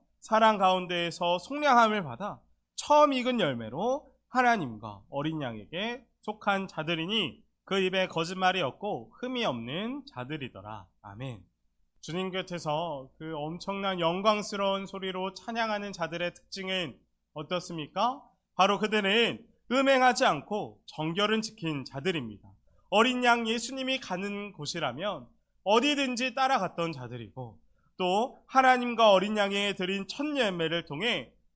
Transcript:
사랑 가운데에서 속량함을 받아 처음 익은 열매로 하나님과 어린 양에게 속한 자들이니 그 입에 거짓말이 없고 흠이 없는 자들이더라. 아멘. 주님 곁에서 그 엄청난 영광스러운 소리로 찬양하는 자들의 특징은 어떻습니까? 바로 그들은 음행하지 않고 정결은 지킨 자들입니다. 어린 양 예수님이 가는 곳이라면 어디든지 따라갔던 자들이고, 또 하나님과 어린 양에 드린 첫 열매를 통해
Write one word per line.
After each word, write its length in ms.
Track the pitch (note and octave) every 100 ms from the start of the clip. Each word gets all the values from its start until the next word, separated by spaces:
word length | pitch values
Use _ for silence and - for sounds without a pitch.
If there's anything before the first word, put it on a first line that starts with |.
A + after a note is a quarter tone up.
| _ _
사랑 380 | - A3 A3 G3+
가운데에서 800 | F#3+ F#3 F3 F3 E3+ E3 F3 F3+
속량함을 680 | - C#4+ D4 A#3+ A3+ G#3+
받아 360 | D3+ A#2+ G#3 - _ _ _ -
처음 360 | - D4 D4
익은 260 | C4 A#3+ B3
열매로 720 | D#3 A#2+ A2 C3+ A#3 C#4+ - _ _
하나님과 760 | B3+ B3 A3+ C3 G#2+ A2 G2+ -
어린 300 | C#3 D#3 D#3
양에게 640 | B2+ A2 G2+ E3 A3+ B3+ - _
속한 480 | - G#3+ G#3 G3 F#3+
자들이니 760 | - D#3 E3 E3+ A3 D3+ - _ _ -
그 80 | G3
입에 260 | F#3 F#3+ F3+
거짓말이 540 | D#3+ E3 F#3 F#3 F#3
없고 520 | C3+ - G3+ D3 A#2 -
흠이 280 | B3+ B3+ G3+
없는 580 | A#2+ A#2 D#3+ A3+ C#4+
자들이더라. 800 | - B2 B2+ D#3 B2 G2 G#2 G#2+ F#2+ _
아멘. 420 | G#2 G#2 C3+ A2 - _ _ _ _ _
주님 280 | - F3 F#3+
곁에서 760 | F#3 F#3 F3 D3+ D3+ E3+ C#3 C3 _
그 180 | D#3+
엄청난 640 | D#3 D3+ F3 G3 G3 G3 F#3
영광스러운 880 | E3 F#3 G#3 G#3 G#3 G3+ G3 G3
소리로 480 | F#3+ G3 F#3+ F#3 F#3+
찬양하는 640 | F#3 - A#3 A3+ G#3 G3+
자들의 400 | F3 E3 E3+ F3
특징은 640 | - _ G3 F#3+ F#3 D#3 - _ _ _
어떻습니까? 920 | D3 D#3 F3+ F3 E3+ C#3+ F#3 A#3 C#4 - _ _ -
바로 220 | G3 G3
그들은 640 | G#3 G#3+ G3 A3 A3 A2+ - _ _
음행하지 560 | B3+ C4+ C4 B3+ A#3+ A#3+
않고 560 | D3+ - G#3 B2+ G#2
정결은 560 | - - D#3 E3+ G#3 A3
지킨 460 | A3 - E3 D3 B2+
자들입니다. 600 | C#3 D#3+ E3 A2+ G#2 - _ _ _ _
어린 340 | G3+ B3 B3
양 240 | B3 A#3 A3+
예수님이 520 | A#3 A#3 C4+ C4 C4
가는 520 | - F3+ G3+ G3+ G3+
곳이라면 720 | - D3 F3 C#3+ B2 G3+ D#3+ A#2+ _ _ _
어디든지 720 | F#3 A3+ C#4+ C#4+ C4+ A#3 B3+
따라갔던 580 | C4 C4 C4 F3+ - E3
자들이고, 680 | C3+ A#2+ A#2+ G#2 B2+ A#2+ G2 _ _ _ -
또 480 | F3+ G3 B3+ - _
하나님과 640 | C4 C4 B3+ A#3+ A#3 A3
어린 260 | F#3+ G#3 G#3+
양에 340 | G3+ G3+ G3+ G3
드린 300 | F3+ G3 G3
첫 180 | - D4+ C#4+
열매를 480 | G#3+ F3 D#3+ E3+
통해 480 | - D3 A#3 F3+ A#2 _ _